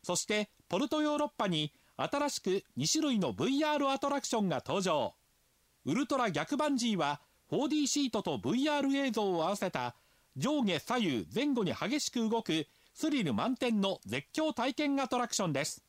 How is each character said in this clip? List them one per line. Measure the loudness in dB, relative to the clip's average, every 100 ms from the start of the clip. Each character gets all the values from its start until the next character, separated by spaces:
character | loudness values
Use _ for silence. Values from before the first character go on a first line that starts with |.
| -2
そ |
し | -4
て | 0 -2 -2 _ _
ポ | -2
ル | 0
ト | 0
ヨ | 0 0
ー |
ロ | -2
ッ |
パ | -2 -2
に | 0 -2 _ _ -6
新 | -2 0 -2
し | -2
く | -2 -2 -4 -4
二 | -2
種 | 0
類 | 2 2
の | 0
ブ | 0 0
イ | 2
ア | 2
ー | 2
ル | 0
ア | 0
ト | -2
ラ | -2
ク | -2
シ | 0
ョ |
ン | 0
が | -2
登 | -2 -2
場。 | 2 0 0 -6 _ _ _ _ _ _
ウ | -2
ル | 0 0
ト | 2
ラ | 2
逆 | 0 -2 0
バ | 0
ン | 2
ジ | 2
ー | 2
は | 0 -2 _ _ _
フ | -2
ォ |
ー | 2
デ | 2
ィ |
ー | 0
シ | 0 0
ー |
ト | 0
と | -2 -2
ブ | 0 0
イ | 2
ア | 2
ー |
ル | 2 2
映 | 0
像 | 0 0
を | 2
合 | 0
わ | 0
せ | -2
た | -2 -4 -6 _ _ _ -4
上 | 0 2
下 | 2 0
左 | 0 0
右 | 2 0 -2
前 | -2 0
後 | 2
に | 0
激 | 0 -2 -2
し | -2
く | -2 0
動 | 0
く | 0 -2 -2 _ _
ス | -4 0
リ | 2
ル | 2
満 | 2 0 0
点 | 0 2
の | 0 -2 -4
絶 | -4 -4
叫 | -2 0
体 | 0 -2
験 | 0 0 0
ア | 0
ト | 0
ラ | 0
ク |
シ | 0
ョ | 0
ン |
で | 0
す。 | -2 -6